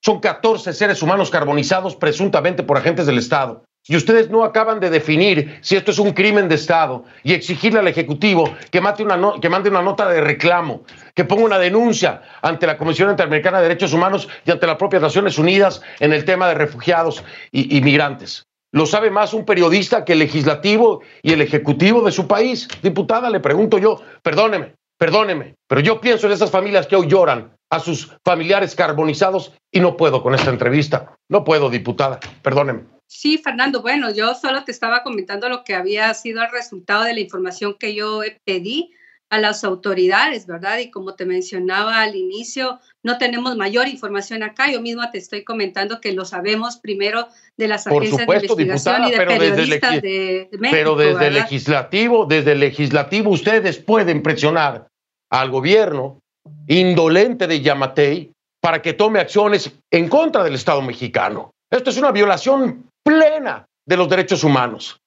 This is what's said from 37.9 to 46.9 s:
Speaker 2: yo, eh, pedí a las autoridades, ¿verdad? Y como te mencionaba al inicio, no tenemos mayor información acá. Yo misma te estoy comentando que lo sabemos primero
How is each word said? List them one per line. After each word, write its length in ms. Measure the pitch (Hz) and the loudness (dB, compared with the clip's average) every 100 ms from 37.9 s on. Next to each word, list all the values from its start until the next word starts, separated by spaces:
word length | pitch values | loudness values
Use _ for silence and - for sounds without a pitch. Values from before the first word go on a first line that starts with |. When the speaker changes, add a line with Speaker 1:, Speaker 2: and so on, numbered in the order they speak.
Speaker 2:
yo, 280 | 208 214 214 | -6 -6 -6
eh, 160 | 214 214 | -8 -10
pedí 480 | - 185 180 277 339 _ _ _ _ | -6 -6 -4 -8 -8 _ _ _ _
a 80 | 214 | -2
las 260 | 214 214 | 0 -2
autoridades, 840 | 208 185 202 185 185 196 294 247 180 | -6 -6 -4 0 0 2 0 -4 -12
¿verdad? 320 | 170 185 226 | -10 -6 -6
Y 120 | 240 | -8
como 240 | 208 190 | -12 -16
te 120 | 190 185 | -10 -6
mencionaba 760 | 180 185 190 180 190 214 226 | -6 -6 -6 -4 -2 -2 -2
al 160 | 214 196 | -2 -4
inicio, 640 | 185 202 233 269 254 - _ _ | -8 -8 -12 -8 -6 -8 _ _
no 160 | 233 240 | -6 -2
tenemos 380 | 247 240 247 240 | -2 -4 -6 -4
mayor 300 | 196 233 262 | -4 -2 -4
información 540 | 262 208 202 196 226 | -6 -8 -8 -8 -10
acá. 280 | 214 214 277 | -10 -4 -4
Yo 100 | 254 | -4
misma 300 | 233 233 240 | -6 -8 -8
te 80 | 202 | -10
estoy 260 | 175 208 | -12 -14
comentando 560 | 202 226 196 190 202 226 | -10 -6 -6 -4 -8 -6
que 120 | 220 | -8
lo 120 | 190 | -8
sabemos 520 | 180 185 190 220 233 240 | -8 -8 -4 -4 -6 -10
primero 500 | 214 | -10